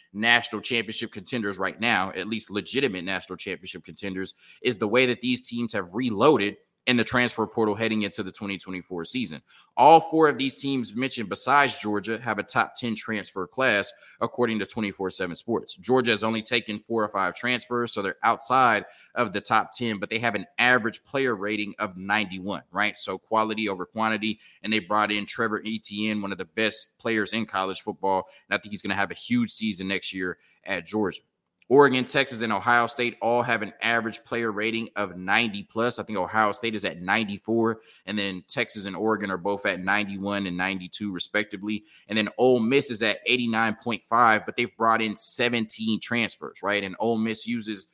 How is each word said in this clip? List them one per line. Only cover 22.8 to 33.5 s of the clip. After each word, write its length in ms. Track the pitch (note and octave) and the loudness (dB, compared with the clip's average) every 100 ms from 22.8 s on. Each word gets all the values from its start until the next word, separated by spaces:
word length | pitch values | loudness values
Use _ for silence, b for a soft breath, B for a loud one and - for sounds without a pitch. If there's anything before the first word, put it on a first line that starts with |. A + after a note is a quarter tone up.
| G#2 - | -2 -2
So 200 | - F#2+ | -6 -6
quality 520 | - A2 G#2+ G#2+ G#2 | 0 0 2 0 -2
over 160 | F#2 F2 | -2 -6
quantity, 560 | A2 A2 A2 G#2+ G#2 b b | -2 0 0 -2 -4 b b
and 120 | G2+ | -2
they 60 | A2 | -2
brought 300 | F2 G#2 G#2 | 2 2 2
in 160 | G#2 G2+ | 0 -2
Trevor 360 | - A2+ G#2+ G#2+ | -2 -2 -2 -4
Etienne, 560 | A2 - G2+ G#2+ G#2 | -8 -6 -4 -2 -2
one 120 | G2 | -4
of 40 | F#2 | -8
the 60 | |
best 540 | F2+ - A2 - - _ | -8 -2 0 -2 -6 _
players 340 | A#2 A2 G2+ | -2 -2 0
in 140 | A2+ G#2 | -4 -2
college 340 | G2 F#2+ F#2 | -2 -2 -4
football, 480 | - F#2+ F#2+ F#2+ - B _ | -8 -4 0 0 -2 B _
and 100 | G2+ | -4
I 20 | |
think 120 | G2+ | -4
he's 80 | G2+ | -8
gonna 120 | G#2 | -4
have 180 | G2 F#2+ | -2 -2
a 20 | |
huge 380 | F2 - B2 A2 | -4 -2 0 0
season 360 | - A2 F#2 F#2+ | -2 -2 -2 -4
next 240 | F#2+ - | -4 -4
year 260 | F#2+ F#2 E2 b b - | -6 -6 -6 b b -6
at 200 | F#2 E2 | -6 -2
Georgia. 360 | G#2+ G2 - _ _ _ _ - | -2 -2 -4 _ _ _ _ 4
Oregon, 340 | C3+ C#3+ C3 | 8 8 6
Texas, 380 | A#2+ C#3+ C3 A2+ | 0 0 0 -2
and 100 | A2+ | -2
Ohio 360 | G2+ A#2 A#2+ A#2+ | 0 4 4 4
State 280 | - A#2+ - | 0 -2 0
all 200 | A2+ A#2+ | 2 2
have 200 | A#2 | 2